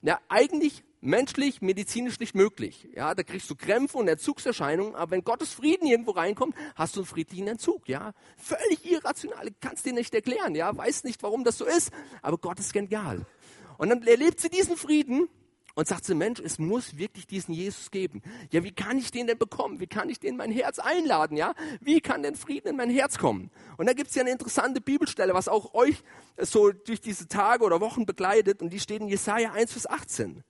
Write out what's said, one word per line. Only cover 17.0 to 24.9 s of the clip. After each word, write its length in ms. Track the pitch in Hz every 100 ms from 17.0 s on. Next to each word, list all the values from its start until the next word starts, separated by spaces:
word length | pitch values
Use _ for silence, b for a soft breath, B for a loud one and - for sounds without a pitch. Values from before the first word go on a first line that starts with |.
| 202 - -
diesen 260 | 190 175
Jesus 380 | 165 190 190 -
geben. 320 | 196 185 104 165 240 156
Ja, 140 | 160
wie 80 | 180
kann 260 | - 202 269
ich 140 | 240
den 160 | 240 240
denn 100 | 233
bekommen? 420 | 220 - - 240
Wie 60 | 180
kann 240 | 214 208
ich 100 | 240
den 120 | 277
in 60 | 247
mein 140 | 220
Herz 280 | 226 - -
einladen, 580 | - 349 320 165 156 151
ja? 160 | 180 - 311 240
Wie 220 | 285 311
kann 220 | - 269
denn 100 | 285
Frieden 360 | 294 - 294 -
in 60 | 277
mein 140 | 240
Herz 300 | 247 277 -
kommen?“ 320 | 156 98 92 B B B
Und 80 | 196
da 80 |
gibt's 220 | 254 277 -
ja 80 |
eine 80 | 254
interessante 500 | 254 - - 247 262
Bibelstelle, 540 | 220